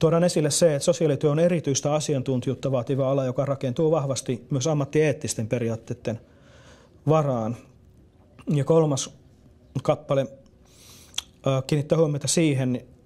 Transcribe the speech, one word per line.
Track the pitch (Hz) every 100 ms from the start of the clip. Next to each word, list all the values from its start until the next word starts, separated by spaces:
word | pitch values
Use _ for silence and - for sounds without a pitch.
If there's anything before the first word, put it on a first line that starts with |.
tuodaan | 160 165
esille | 175 175 147
se, | - 170
että | 143
sosiaalityö | - 170 160 135 156
on | 147
erityistä | 175 175 143 135 147
asiantuntijuutta | 151 147 139 127 127 127 127 139
vaativa | 131 117 135 131
ala, | 139
joka | 131 123
rakentuu | 131 135 131 123 160
vahvasti | 156 139 131 - 123 -
myös | 139 151
ammattieettisten | 147 139 151 156 143 113 - 110
periaatteiden | 123 113 110 - 117 - 113 - - - - - - - - -
varaan. | 156 143 123 110 123 - _ - - - _ _ - -
Ja | 147
kolmas | 135 165 156 135 - - - - - _ - -
kappale, | - 147 - 139 131 - - _ _ - - - - - - _ 139
ö, | 135 131
kiinnittää | 151 143 160
huomiota | 160 143 139
siihen, | - 160 131 127 123 - -